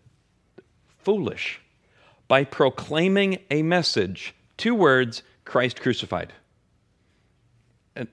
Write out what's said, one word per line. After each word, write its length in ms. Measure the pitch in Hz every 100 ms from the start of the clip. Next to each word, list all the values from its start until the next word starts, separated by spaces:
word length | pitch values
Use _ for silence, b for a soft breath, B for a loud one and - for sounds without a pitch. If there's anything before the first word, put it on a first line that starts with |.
| _ _ _ _ _ _ - _ _ _
foolish, 640 | - 208 110 - - - _ _ b b b b -
by 160 | 131
proclaiming 920 | 143 - 139 - - 151 185 196 196 185 -
a 100 | 151
message, 720 | 160 180 156 - 92 90 - - _ -
two 160 | 226
words, 480 | 240 160 131 123 117 - b
Christ 360 | - 123 123 -
crucified. 540 | 131 113 92 87 85 - _ _ _ _ _ _ _ _ _ _ _ _ _ _ _ -
And, 120 | 120